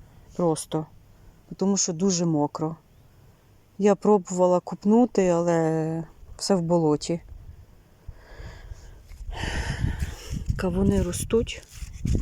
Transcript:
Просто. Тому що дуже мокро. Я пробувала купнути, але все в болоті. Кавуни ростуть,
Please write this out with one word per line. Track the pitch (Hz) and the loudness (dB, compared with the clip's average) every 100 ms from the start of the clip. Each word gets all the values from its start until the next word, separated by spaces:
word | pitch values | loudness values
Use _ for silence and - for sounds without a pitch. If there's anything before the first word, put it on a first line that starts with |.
| - - - - | -20 -20 -12 -2
Просто. | 175 156 - 160 160 - - - - - - - | 0 -2 -4 -8 -8 -16 -20 -20 -20 -20 -14 -4
Тому | 190 196 | 0 0
що | - | -2
дуже | 160 196 175 170 | 0 0 2 2
мокро. | 151 147 - 160 160 _ _ - - - - _ _ _ - | 2 0 -2 -6 -6 _ _ -20 -20 -20 -20 _ _ _ 2
Я | 202 | 4
пробувала | 190 202 208 180 180 180 180 | 4 4 4 2 2 4 4
купнути, | - 180 202 220 247 - 185 | 0 -2 4 4 4 4 2
але | 170 175 165 160 160 160 160 160 - - - | 4 2 2 2 0 -2 -4 -8 -14 -20 -6
все | - | 0
в | 196 | 0
болоті. | 165 175 156 147 - 170 - - - - - - _ _ - - - - - - - - - - - - - - - - - - - - - - - - - - | 2 2 2 0 -2 -6 -8 -18 -18 -20 -20 -20 _ _ -20 -20 -20 -18 -16 -16 -18 -18 -20 -20 -20 -16 -12 -8 -6 -4 -4 -4 -4 -4 -8 -10 -10 -8 -6 -2
Кавуни | 185 180 196 196 | -2 2 2 2
ростуть, | 180 180 - 226 240 - - - - - - - | 0 -4 0 0 0 -8 -16 -16 -14 -6 -2 0